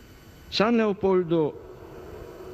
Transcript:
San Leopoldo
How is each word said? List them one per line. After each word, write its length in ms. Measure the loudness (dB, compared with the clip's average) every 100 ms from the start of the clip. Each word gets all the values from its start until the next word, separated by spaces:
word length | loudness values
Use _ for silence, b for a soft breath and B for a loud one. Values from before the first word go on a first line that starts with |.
| -20 -20 -20 -20 -6
San 280 | 0 4 4
Leopoldo 880 | 2 2 4 4 4 2 2 -2 -14 -18 -18 -16 -16 -16 -16 -16 -2